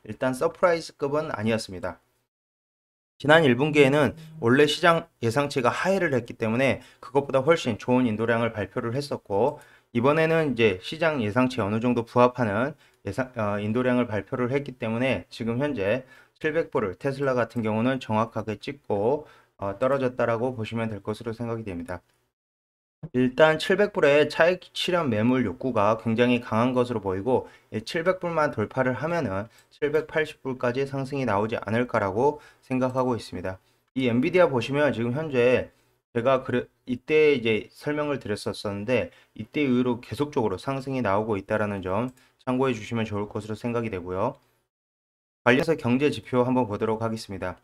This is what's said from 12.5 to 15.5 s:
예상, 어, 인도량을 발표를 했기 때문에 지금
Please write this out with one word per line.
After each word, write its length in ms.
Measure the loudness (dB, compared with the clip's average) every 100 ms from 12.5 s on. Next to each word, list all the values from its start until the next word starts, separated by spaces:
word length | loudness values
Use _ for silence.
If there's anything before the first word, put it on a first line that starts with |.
| 0 -2 -6 _ _ -8
예상, 260 | -6 -6 -4
어, 220 | -2 -2
인도량을 480 | -2 0 2 2 0
발표를 440 | -2 -4 -4 -2
했기 220 | -2 -4
때문에 540 | -8 -4 -2 0 -2 -6
지금 300 | -8 -4